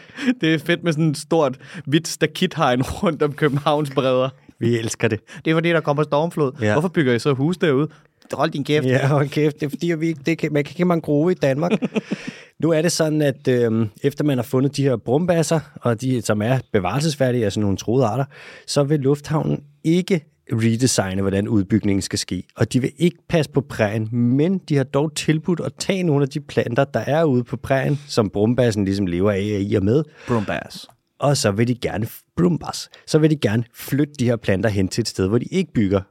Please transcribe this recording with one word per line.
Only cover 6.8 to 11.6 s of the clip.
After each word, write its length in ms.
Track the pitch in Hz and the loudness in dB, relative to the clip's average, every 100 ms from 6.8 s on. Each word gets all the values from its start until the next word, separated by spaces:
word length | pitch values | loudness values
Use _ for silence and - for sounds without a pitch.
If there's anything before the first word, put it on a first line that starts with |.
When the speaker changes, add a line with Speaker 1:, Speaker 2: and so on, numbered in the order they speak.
| 175 | 0
Speaker 1:
bygger 260 | 175 127 | 0 2
I 40 | 117 | 2
så 140 | 151 | 0
hus 220 | 131 147 180 | 0 0 0
derude? 300 | 175 131 156 - _ _ - | 0 0 -2 -6 _ _ -12
Hold 180 | 117 160 | -2 -2
din 140 | 156 | -2
kæft. 220 | 135 151 131 | -2 0 2
Speaker 2:
Ja, 200 | 127 135 | 2 2
hold 220 | 147 143 | 2 0
kæft. 320 | 151 151 143 | 2 0 0
Det 60 | 143 | -6
er 40 | |
fordi, 200 | - 170 | -4 -4
at 100 | 160 | -2
vi 60 | 165 | -4
ikke, 140 | 156 143 | -4 -4
det 120 | 165 | -2
kan, 140 | 156 | 0
man 120 | 147 | -2
kan 60 | 143 | -4
ikke 120 | - | -2
mangrove 460 | 180 170 - 147 170 | 0 0 0 2 2
i 20 | |
Danmark. 380 | 185 139 135 | 2 0 0